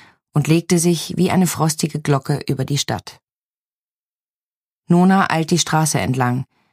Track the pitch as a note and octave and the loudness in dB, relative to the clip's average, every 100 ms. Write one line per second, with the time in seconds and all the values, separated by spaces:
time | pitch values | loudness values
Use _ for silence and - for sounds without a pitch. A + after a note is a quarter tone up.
0 | - _ _ D3+ C#3 E3 E3+ F3 E3+ E3+ | -20 _ _ -2 2 0 2 2 2 0
1 | - - F#3+ F#3 F3+ - D#3+ - E3 D3+ | -2 -2 0 2 0 0 -2 0 -4 -4
2 | D3+ C#3 - D3 - C3 C3 C#3+ - G#2 | -2 -2 -2 -6 -4 -6 -4 -4 -4 -8
3 | - - _ _ _ _ _ _ _ _ | -8 -20 _ _ _ _ _ _ _ _
4 | _ _ _ _ _ _ _ _ - F3 | _ _ _ _ _ _ _ _ 0 4
5 | F#3 F#3+ - D#3+ D3+ E3+ - D#3 D#3 B2+ | 4 4 2 0 -2 -2 0 0 0 -2
6 | F#2+ B2+ B2 B2 C3+ _ _ | -2 -2 -2 -2 -8 _ _